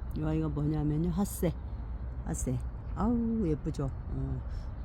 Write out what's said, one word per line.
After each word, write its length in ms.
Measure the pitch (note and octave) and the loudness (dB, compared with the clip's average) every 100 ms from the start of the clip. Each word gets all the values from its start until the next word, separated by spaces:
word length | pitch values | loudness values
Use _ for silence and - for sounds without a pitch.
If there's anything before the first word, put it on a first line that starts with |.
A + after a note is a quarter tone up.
| - D3+ | -4 0
요 60 | D#3 | 2
아이가 200 | D#3+ D#3 | 2 2
뭐냐면요, 600 | D3 D3 D#3 D3+ D3+ F3 | 2 2 2 4 4 2
핫세. 420 | E3+ G3 - F3 - - - - - - - | 2 0 2 0 0 -4 -6 -6 -6 -4 -4
핫세. 340 | - - C3 B2 - - - - | -4 -2 0 0 -2 -6 -4 0
아우, 500 | G#3+ A#3+ A3+ A3+ E3+ | 2 4 2 2 2
예쁘죠? 440 | D3 E3 D3 C3+ - - | 2 0 0 -2 -2 -4
어, 300 | C3+ C3+ C3 - - - - | -2 -2 -2 -4 -4 -6 -6